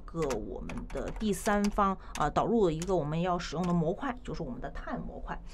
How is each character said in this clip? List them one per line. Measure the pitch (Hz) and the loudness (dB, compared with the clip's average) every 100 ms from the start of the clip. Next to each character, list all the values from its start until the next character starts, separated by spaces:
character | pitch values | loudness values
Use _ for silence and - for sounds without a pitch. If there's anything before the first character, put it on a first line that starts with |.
个 | - 165 | -6 -2
我 | 147 110 104 - | 0 0 -4 -6
们 | - - - | -6 -6 -6
的 | 139 107 - | -4 -4 -2
第 | 214 | 0
三 | 180 226 208 | 2 4 4
方， | 202 220 196 185 - - | 4 4 2 2 -6 0
呃， | 147 | 2
导 | 165 147 | 4 4
入 | 233 185 | 6 4
一 | 156 | 4
个 | 180 | 2
我 | 180 | 0
们 | 143 165 | 2 0
要 | 185 180 | 2 0
使 | - 151 | -2 -2
用 | 180 | 2
的 | |
模 | 175 156 | 4 4
块， | 196 269 247 | 0 -2 -4
就 | - | -6
是 | 156 | -6
我 | 165 | -6
们 | - | -6
的 | 143 | -6
time | - - 240 - | -8 -6 -6 -6
模 | - | -8
块。 | - - - | -6 -8 -8